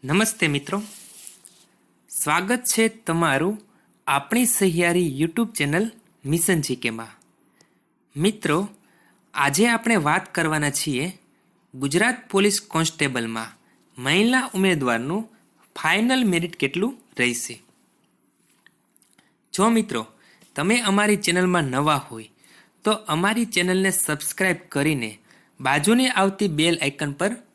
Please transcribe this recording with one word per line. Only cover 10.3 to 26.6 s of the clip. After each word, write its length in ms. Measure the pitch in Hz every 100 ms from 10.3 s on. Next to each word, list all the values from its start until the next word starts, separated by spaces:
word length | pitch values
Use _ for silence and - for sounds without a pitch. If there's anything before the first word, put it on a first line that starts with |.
| -
કરવાના 340 | 160 156 147
છીએ 360 | 139 - 127 160 190 _ _ _ _ _
ગુજરાત 440 | 131 139 160 226 247 -
પોલીસ 280 | 196 202 202
કોન્સ્ટેબલમાં 920 | - 160 160 - 143 123 113 113 113 - _ _ _ -
મહિલા 520 | 127 170 220 254 254
ઉમેદવારનું 760 | 190 190 170 127 113 127 190 220 _ _ _ _ -
ફાઇનલ 480 | 156 185 233 262
મેરિટ 320 | 233 175 170 -
કેટલું 420 | 135 170 220 - _ -
રહેશે. 380 | 123 120 - 117 _ _ _ _ _ _ _ _ _ _ _ _ _ _ _ _ _ _ _
જો 160 | - 208
મિત્રો, 320 | 226 214 123 110 _ _ _ _ -
તમે 220 | 160 240
અમારી 340 | 220 196 208 208
ચેનલમાં 480 | 202 175 180 180
નવા 380 | 143 127 147 147 -
હોય 200 | 113 110 _ _ - _ _
તો 80 | -
અમારી 540 | 208 - 156 190 220 233
ચેનલને 460 | 180 180 185 190
સબસ્ક્રાઇબ 680 | 180 - 147 - - 190 175 -
કરીને 420 | 143 147 147 110 107 _ - _ _
બાજુની 480 | 131 143 165 233 262
આવતી 400 | 247 196 196 208
બેલ 300 | 151